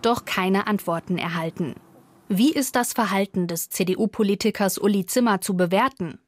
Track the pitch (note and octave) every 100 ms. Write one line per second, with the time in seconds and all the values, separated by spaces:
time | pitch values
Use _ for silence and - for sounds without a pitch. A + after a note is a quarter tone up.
0 | A3+ A#3+ - - F#3 F#3+ G#3 G3+ - E3
1 | - F3+ E3+ E3 E3 - D#3 - - -
2 | _ _ _ G3 C4+ D4+ C4 B3+ A#3+ -
3 | G#3+ G3 G3 F#3+ F3 E3 - - F3+ -
4 | G#3 - G3+ G3+ A3 - G3 - G#3+ G3+
5 | F3+ - A#3+ G3 - F#3 F3 F#3+ C4 -
6 | E3+ -